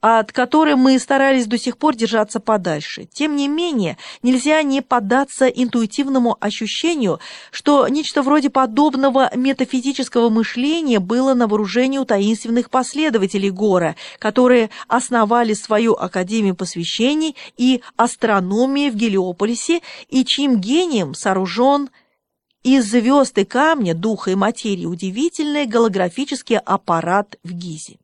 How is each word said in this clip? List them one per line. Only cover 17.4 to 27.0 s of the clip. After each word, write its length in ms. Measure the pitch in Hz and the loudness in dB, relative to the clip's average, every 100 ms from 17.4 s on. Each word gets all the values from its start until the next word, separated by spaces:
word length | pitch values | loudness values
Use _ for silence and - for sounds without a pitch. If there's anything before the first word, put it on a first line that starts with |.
| - - | -18 -2
и 240 | 247 254 - _ | 0 0 -4 _
астрономии 960 | 233 - 226 202 180 208 262 277 285 | -2 0 0 0 0 0 0 0 -2
в 40 | 214 | -2
Гелиополисе 880 | 226 196 185 175 208 233 - 339 - - - | -2 0 -2 -4 -4 -4 -2 -4 -4 -20 -4
и 140 | 262 | -2
чьим 360 | 247 - 277 240 | 0 0 0 0
гением 560 | 185 294 359 254 160 - | 2 0 0 0 -2 -4
сооружён 720 | 214 190 185 180 262 285 277 _ _ _ _ _ _ _ | -2 0 -2 0 2 2 -2 _ _ _ _ _ _ _
из 240 | 254 269 214 | 2 2 4
звёзд 480 | 240 226 285 269 - | 0 4 2 2 0
и 60 | 202 | -2
камня, 500 | 247 302 320 196 165 | 0 2 2 0 -2
духа 360 | 202 214 - | -2 -4 -2
и 40 | 190 | 0
материи 500 | 196 233 226 196 170 | 0 -2 -4 -4 -4
удивительный 800 | 175 190 196 320 - 302 294 277 | -6 -6 -4 -4 -2 -4 -2 -2
голографический 920 | 233 233 190 180 - 285 269 - 220 | 0 0 0 -4 -4 -6 -6 -2 -4
аппарат 800 | - 196 - 165 | 0 -4 0 -2